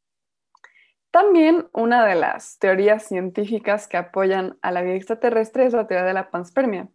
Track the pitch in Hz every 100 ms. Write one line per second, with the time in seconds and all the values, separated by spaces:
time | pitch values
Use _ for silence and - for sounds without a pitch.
0 | _ _ _ _ _ _ - _ _ _
1 | _ 339 403 349 311 339 - - 233 240
2 | 214 175 - - - - 196 190 208 214
3 | - 185 185 180 208 214 208 208 - 175
4 | 175 190 190 190 185 - 185 180 180 190
5 | 190 226 240 226 220 254 254 226 214 180
6 | 185 190 190 175 175 269 254 185 190